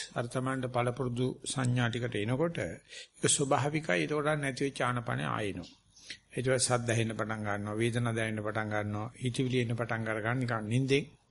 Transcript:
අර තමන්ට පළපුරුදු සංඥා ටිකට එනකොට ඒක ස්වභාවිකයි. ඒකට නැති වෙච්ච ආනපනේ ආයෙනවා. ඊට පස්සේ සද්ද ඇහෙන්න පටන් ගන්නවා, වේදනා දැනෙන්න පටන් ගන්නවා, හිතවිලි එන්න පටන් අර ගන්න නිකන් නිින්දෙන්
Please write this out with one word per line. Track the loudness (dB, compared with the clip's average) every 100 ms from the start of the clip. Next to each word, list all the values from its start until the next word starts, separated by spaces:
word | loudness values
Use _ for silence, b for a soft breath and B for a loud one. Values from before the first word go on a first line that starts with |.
| -4
අර | -4 -4
තමන්ට | -2 -2 -2 0
පළපුරුදු | 2 0 0 -2 0 0 -2 -6
සංඥා | 0 2 4 2
ටිකට | 2 -2 -2
එනකොට | 0 0 0 -2
ඒක | -6 -6 -14 -16 -16 _ 0
ස්වභාවිකයි. | 2 2 2 2 -2 0 0
ඒකට | 2 0 0 0
නැති | -2 -2
වෙච්ච | -4 0
ආනපනේ | 0 0 -2 -2 0
ආයෙනවා. | -2 -2 -4 -8 -14 _ B B B _
ඊට | -4 0
පස්සේ | 2 4
සද්ද | 2 4
ඇහෙන්න | 2 2
පටන් | 0 -4 -2
ගන්නවා, | -2 -2 -2 0
වේදනා | 0 2 0
දැනෙන්න | 0 -2 -2
පටන් | -2 -2 0
ගන්නවා, | 0 0 -2 -4 -4
හිතවිලි | -2 0 2 2
එන්න | 2 0
පටන් | -2 -2 0
අර | 0
ගන්න | 0 0
නිකන් | 0 -2 2
නිින්දෙන් | 2 4 4 2 -8 _